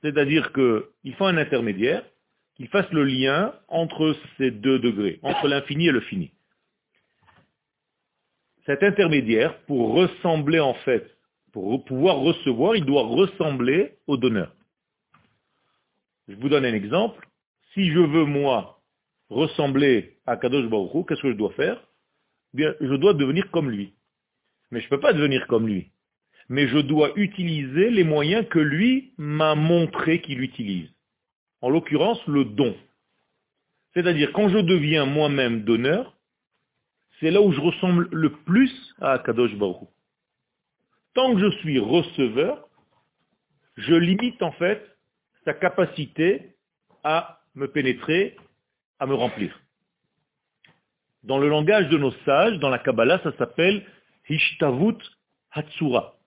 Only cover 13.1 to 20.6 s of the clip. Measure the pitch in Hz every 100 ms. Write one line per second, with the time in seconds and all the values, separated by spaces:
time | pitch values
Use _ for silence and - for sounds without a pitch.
13.1 | 123 190 - 156 135 123 151 226 _ -
14.1 | 139 123 110 82 _ _ _ _ _ _
15.1 | _ _ _ _ _ _ _ _ _ _
16.1 | _ - 101 131 147 127 110 101 156 220
17.1 | - - _ _ _ _ - 185 156 165
18.1 | 156 147 143 139 120 92 - _ _ _
19.1 | _ _ 113 156 - 143 135 143 117 87
20.1 | _ - 120 123 139